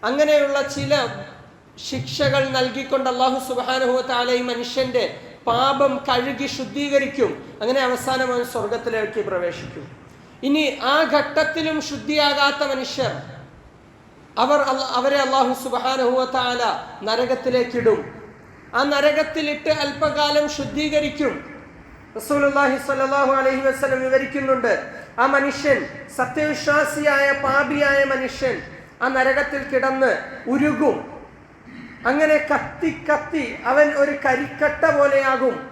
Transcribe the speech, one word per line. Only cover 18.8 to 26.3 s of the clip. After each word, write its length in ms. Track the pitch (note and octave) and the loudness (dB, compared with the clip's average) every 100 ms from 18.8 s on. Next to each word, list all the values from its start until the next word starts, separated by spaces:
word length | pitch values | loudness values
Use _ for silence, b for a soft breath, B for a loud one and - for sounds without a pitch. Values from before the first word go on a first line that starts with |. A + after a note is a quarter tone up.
| C#4 | 2
നരകത്തിലിട്ട് 760 | C#4+ D4 D4 D4+ D#4+ D4+ D4 D#4 D4+ | 4 4 2 0 -2 -4 -4 -2 0
അല്പകാലം 600 | C#4+ C#4+ D#4 D4 D4 D4 D4 D4 | -2 -2 -2 0 2 2 0 -4
ശുദ്ധീകരിക്കും. 760 | C#4 C4+ D4+ D4 D4 - C#4+ - - - - - - - - A3 | -6 -4 0 0 0 -2 -2 -2 -12 -18 -20 -20 -20 -20 -16 -14
റസൂലുള്ളാഹി 580 | - C#4+ C#4+ C#4 C#4+ C4+ - | -2 2 2 4 2 0 -2
സ്വല്ലല്ലാഹു 460 | C4+ C4+ C#4 C4 C4+ | -2 0 2 2 4
അലൈഹി 220 | C4 C4 C4+ | 2 2 0
വസല്ലം 320 | C4+ C4+ C4 C4 | 0 0 0 2
വിവരിക്കുന്നുണ്ട്, 680 | C4 C4+ C#4 C4+ B3+ A#3 G3 - B B - | 2 0 -4 0 0 2 0 -2 B B 0
ആ 20 | C4 C#4 | 2 4
മനുഷ്യൻ, 420 | C#4 C4+ D4 B3+ C#3+ - - - | 0 -2 2 2 0 -10 -14 -4
സത്യവിശ്വാസിയായ 1080 | B3 | -4